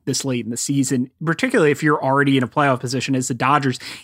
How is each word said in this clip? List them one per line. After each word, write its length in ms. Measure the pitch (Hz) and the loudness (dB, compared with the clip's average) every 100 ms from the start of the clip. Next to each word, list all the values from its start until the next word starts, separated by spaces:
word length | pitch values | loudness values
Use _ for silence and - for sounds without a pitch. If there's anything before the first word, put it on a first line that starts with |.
this 200 | - 131 | -6 -6
late 200 | 139 123 | -4 -4
in 60 | 107 | -4
the 60 | 120 | -6
season, 540 | - 139 131 135 127 _ | -2 0 0 0 -2 _
particularly 480 | 160 160 262 247 151 | -4 -2 0 2 2
if 100 | 143 | 2
you're 200 | 151 147 | 2 0
already 340 | 135 135 143 135 | 2 2 4 2
in 60 | |
a 60 | 120 | 2
playoff 320 | - 143 123 | 0 2 0
position 340 | 123 127 123 131 | -2 -4 -2 -2
as 120 | 131 | -2
the 60 | |
Dodgers 440 | 127 127 143 139 123 - - | -2 2 2 2 -4 -10 -18